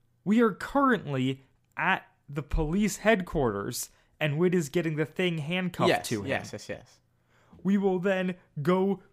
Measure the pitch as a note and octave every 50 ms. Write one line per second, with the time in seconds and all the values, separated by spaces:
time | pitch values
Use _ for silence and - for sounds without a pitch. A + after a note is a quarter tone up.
0 | _ _ _ _ - F#3 G#3+ A#3+ A#3 A3 - - - - - C#4 C#4 C4 A#3 E3+
1 | - C#3+ C#3 C3 B2+ C3 C3 - _ _ _ _ _ _ _ - D3+ F3+ F#3+ -
2 | - _ _ _ _ - C#3+ D#3 C#3 - - E3 D3+ D3 E3+ G#3 G#3+ F#3 - -
3 | - G#3+ A#3 F#3+ F3 - - D#3+ C3 A#2 G2 G2+ G2+ A#2 A#2+ - - - _ _
4 | _ _ _ - D3+ D3 C#3 D#3 F3+ F#3 F3 F3+ E3 C3+ - F3 D#3+ E3 D#3 D3
5 | D#3 - - - F#3 F3+ E3 D#3+ C#3 D#3+ F3+ F#3 F#3 F3 - - C3 A#2 G#2 G#2
6 | - - A#2 G#2 - C#3 B2+ G2 G2 - - G#2 - - F#2 - - - _ _
7 | _ _ _ _ _ _ _ _ _ _ - - - F#3 G3+ G3+ G3 G3 F#3 F3+
8 | F3 G3+ F#3+ F#3 F#3 F#3 F3+ - _ _ _ D3+ C#3 F3 F#3 F#3+ F#3+ G3 F#3+ F#3+
9 | - _